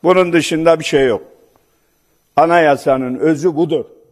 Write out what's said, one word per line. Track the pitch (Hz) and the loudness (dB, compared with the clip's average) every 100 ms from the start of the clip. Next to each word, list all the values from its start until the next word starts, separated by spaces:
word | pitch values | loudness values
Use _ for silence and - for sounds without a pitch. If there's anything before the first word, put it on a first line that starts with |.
Bunun | 165 180 180 | -2 -2 0
dışında | 170 147 160 165 160 | -2 -2 -2 0 0
bir | |
şey | 156 151 131 | 0 0 0
yok. | 101 - _ _ _ _ _ _ _ _ _ _ - | -2 -6 _ _ _ _ _ _ _ _ _ _ 0
Anayasanın | 160 170 156 139 156 131 127 127 | 2 4 2 0 0 -2 -2 -2
özü | 156 156 175 151 | -2 0 -2 -2
budur. | 165 156 113 - _ | -2 -2 -6 -16 _